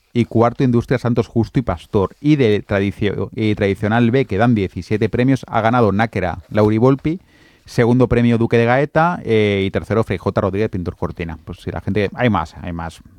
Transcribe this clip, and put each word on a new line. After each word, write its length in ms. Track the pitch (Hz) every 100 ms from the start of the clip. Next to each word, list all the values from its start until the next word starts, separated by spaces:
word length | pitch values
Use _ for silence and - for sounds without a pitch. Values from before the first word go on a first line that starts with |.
| _
y 120 | 120 110
cuarto 380 | 113 117 123
Industria 360 | 131 120 - 127
Santos 280 | 120 120 -
Justo 300 | 117 110 139
y 60 |
Pastor. 520 | 113 87 - 104 92 -
Y 140 | 147 151
de 260 | 113 101
tradicio-, 680 | - 101 101 - 101 104 98
y 220 | - 110 104
tradicional 560 | 101 95 104 113 117
B, 140 | 131 131
que 120 | 98
dan 160 | 120
diecisiete 560 | 107 92 92 - 107 110
premios, 360 | 117 131 131 -
ha 140 | 110
ganado 300 | 110 123 107
Náquera, 480 | 98 113 101 87 90 -
Lauri 280 | 104 104 110
Volpi, 420 | 127 139 151 185 _ _ _ _ -
segundo 420 | - 117 127 123
premio 300 | 120 120 113
Duque 200 | 117 117
de 80 | 117
Gaeta, 540 | 131 151 156 170 - -
eh, 380 | 110 104 98 95
y 60 |
tercero 320 | 95 - 107
Frei 160 | - 92
J 200 | 101 -
Rodríguez, 300 | 98 98 110
Pintor 260 | 95 87 -
Cortina. 440 | 90 90 82 80
Pues 160 | - 90
si 100 | 95
la 100 | 87
gente, 280 | - 101 98
hay 160 | - 123
más, 240 | 92 82 -
hay 100 | 87
más 300 | 85 82 - -